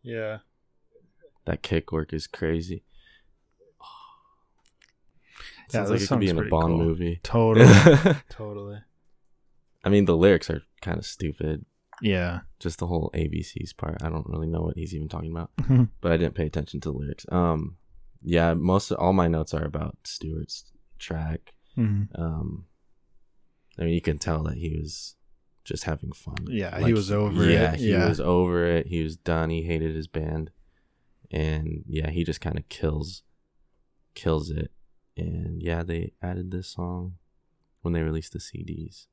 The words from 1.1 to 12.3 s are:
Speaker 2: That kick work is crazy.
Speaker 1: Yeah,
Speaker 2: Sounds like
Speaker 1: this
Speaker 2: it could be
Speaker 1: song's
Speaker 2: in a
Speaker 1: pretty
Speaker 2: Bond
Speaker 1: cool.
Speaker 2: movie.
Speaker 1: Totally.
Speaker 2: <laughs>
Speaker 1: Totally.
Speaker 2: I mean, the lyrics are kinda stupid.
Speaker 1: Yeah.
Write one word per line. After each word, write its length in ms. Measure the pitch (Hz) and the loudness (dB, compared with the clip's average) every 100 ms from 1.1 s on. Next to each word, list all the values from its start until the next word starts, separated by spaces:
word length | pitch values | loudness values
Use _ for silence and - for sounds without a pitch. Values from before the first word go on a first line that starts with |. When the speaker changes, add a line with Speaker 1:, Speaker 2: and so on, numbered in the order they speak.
| _ - _ - | _ -20 _ -8
Speaker 2:
That 160 | - | -8
kick 280 | - 82 - | -2 -4 -2
work 220 | 80 78 | -6 -4
is 140 | 78 - | -8 -10
crazy. 560 | - 82 82 87 85 _ - _ _ _ _ _ _ _ _ - - - - _ _ _ _ - _ _ _ _ _ _ - - - - | -6 -2 -2 -4 -12 _ -20 _ _ _ _ _ _ _ _ -20 -20 -20 -20 _ _ _ _ -20 _ _ _ _ _ _ -20 -20 -20 -6
Speaker 1:
Yeah, 100 | 117 | -4
Speaker 2:
Sounds 80 | 101 | 0
like 100 | 110 | 0
Speaker 1:
this 60 | 101 | 0
Speaker 2:
it 40 | |
could 100 | 123 | 2
be 80 | 95 | 2
Speaker 1:
song's 40 | |
Speaker 2:
in 60 | 82 | 0
a 40 | |
Speaker 1:
pretty 80 | - | 2
Speaker 2:
Bond 140 | 80 82 | 2 2
Speaker 1:
cool. 120 | 82 | 2
Speaker 2:
movie. 420 | 82 82 85 82 | 2 0 -2 -4
Speaker 1:
Totally. 920 | - 117 113 110 123 101 170 139 175 143 | -2 2 6 12 12 12 12 10 6 2
Speaker 2:
<laughs> 60 | - | -2
Speaker 1:
Totally. 500 | - 107 101 101 104 _ _ _ _ _ _ _ _ _ _ | -14 -12 -12 -12 -14 _ _ _ _ _ _ _ _ _ _
Speaker 2:
I 60 | - | 4
mean, 160 | 101 92 | 4 6
the 120 | 82 | 6
lyrics 320 | 95 87 - | 6 6 2
are 120 | 80 - _ | -6 -8 _
kinda 220 | - 82 | -6 -6
stupid. 600 | - - 78 73 78 78 - _ _ - | -6 -8 -8 -4 -6 -6 -10 _ _ -4
Speaker 1:
Yeah. 400 | 107 92 87 | 0 0 -2